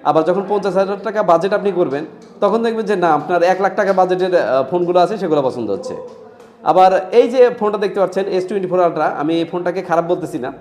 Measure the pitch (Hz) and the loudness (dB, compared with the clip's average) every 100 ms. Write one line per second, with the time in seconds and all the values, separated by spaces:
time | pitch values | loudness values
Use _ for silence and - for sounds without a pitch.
0 | 151 151 160 180 196 208 196 185 196 202 | 2 2 2 0 -2 -2 0 -2 -2 -4
1 | 220 214 185 170 190 196 196 180 165 139 | -6 -2 2 2 2 0 -2 0 -2 -2
2 | 160 - - - 202 220 226 220 202 202 | -8 -16 -20 -2 0 0 -2 -2 -2 0
3 | 175 151 151 180 170 185 196 190 196 185 | 2 0 0 0 2 2 0 0 0 2
4 | 185 180 185 180 113 131 131 175 170 180 | 2 0 2 0 2 0 0 -2 0 2
5 | 175 214 180 151 131 117 107 95 - 82 | 2 0 0 0 0 -4 -6 -6 -6 -12
6 | - - - - - - - 170 185 185 | -14 -20 -20 -20 -20 -6 0 6 6 4
7 | - 226 262 254 247 - 208 202 202 196 | 2 2 2 4 4 4 -2 -2 -4 -2
8 | 180 190 196 185 180 208 175 180 175 156 | -2 -2 -2 -4 -4 -6 -2 0 0 0
9 | 160 127 151 165 165 180 175 175 175 165 | -4 -2 -2 -2 -2 -4 -4 -6 0 0
10 | 165 180 160 156 127 - | 2 -4 -4 -8 -10 -12